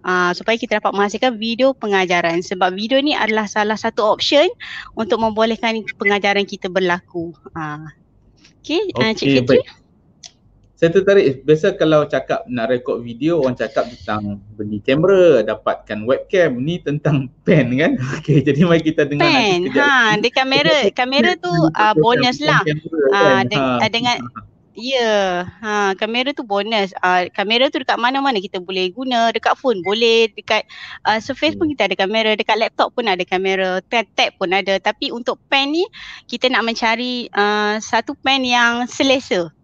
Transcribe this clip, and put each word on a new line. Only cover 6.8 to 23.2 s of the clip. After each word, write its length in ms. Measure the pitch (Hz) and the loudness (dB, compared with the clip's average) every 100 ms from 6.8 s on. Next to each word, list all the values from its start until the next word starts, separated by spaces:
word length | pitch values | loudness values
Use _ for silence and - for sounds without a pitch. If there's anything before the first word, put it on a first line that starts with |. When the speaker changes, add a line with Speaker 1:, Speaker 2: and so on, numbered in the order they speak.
| 180 175 _ 175 170 165 - | 0 -2 _ -10 -8 -10 -14
Speaker 1:
Ah. 280 | 165 156 151 156 - _ _ _ _ _ _ | -10 -10 -10 -14 -20 _ _ _ _ _ _
Okey, 320 | - 320 403 117 | -4 -4 -2 -2
ah, 160 | 220 | -2
Cik 120 | 220 | 0
Speaker 2:
Okey, 80 | 139 135 | 2 2
Speaker 1:
Fitri. 180 | 120 131 | 4 2
Speaker 2:
baik. 80 | - - _ _ _ _ - _ _ _ _ | 2 -14 _ _ _ _ -20 _ _ _ _
Saya 160 | _ 165 | _ 2
tertarik, 560 | 180 190 202 143 127 135 | 2 4 4 4 0 2
biasa 320 | 156 202 185 | 2 2 0
kalau 260 | 156 156 | 2 2
cakap 400 | 147 139 - 147 | 2 -4 -2 -6
nak 240 | - 123 113 | -4 -6 -2
rekod 320 | 123 123 107 | -2 -2 -6
video, 400 | 117 117 147 170 | -6 -4 0 2
orang 140 | 131 | 0
cakap 340 | 123 113 - 120 | -2 -4 -2 -4
tentang 540 | 123 - 107 101 101 - | -6 -6 -6 -4 -8 -12
beli 300 | 110 107 107 | -12 -8 -6
kamera, 580 | - 135 175 196 175 135 | 0 2 4 6 6 6
dapatkan 600 | 107 107 - 98 - 107 | 2 -2 -4 -4 -6 -8
webcam. 560 | 110 131 - 190 165 123 | -2 -2 0 0 0 0
Ni 160 | 135 175 | -4 -4
tentang 540 | 160 147 151 143 131 | -4 -2 0 0 -2
<laughs> 140 | _ - | _ 2
pen 260 | 156 120 | 2 4
kan? 240 | 127 151 139 - - | 2 0 0 -4 -8
Okey, 240 | - 135 | 0 2
jadi 160 | 135 143 175 | 2 2 4
mari 160 | 165 | 4
kita 220 | 156 156 147 | 2 0 0
dengar 180 | 147 | 2
nanti 140 | 170 285 | 2 2
Speaker 1:
Pen. 220 | 220 180 | 2 0
Speaker 2:
sekejap 160 | 185 220 | 0 2
Speaker 1:
Ha, 80 | 285 269 226 | 4 4 4
Speaker 2:
lagi. 100 | 214 | 2
Speaker 1:
dia 100 | 240 | 0
kamera, 400 | 277 262 269 294 311 | 0 0 2 2 2
Speaker 2:
Sebab 100 | 214 | 0
Speaker 1:
kamera 380 | - 254 269 349 | 0 -2 2 0
Speaker 2:
kita 80 | 359 | 0
Speaker 1:
tu, 120 | 359 | -2
Speaker 2:
bukan 180 | 233 320 - | 0 0 2
Speaker 1:
ah, 160 | 214 208 | 2 4
bonus 400 | 214 240 247 254 | 2 2 0 0
Speaker 2:
bukan 120 | 302 | 0
Speaker 1:
lah. 100 | 269 | 2
Speaker 2:
kamera 400 | 190 151 165 160 139 | 0 -4 -6 0 2
Speaker 1:
Ah, 140 | 135 | 4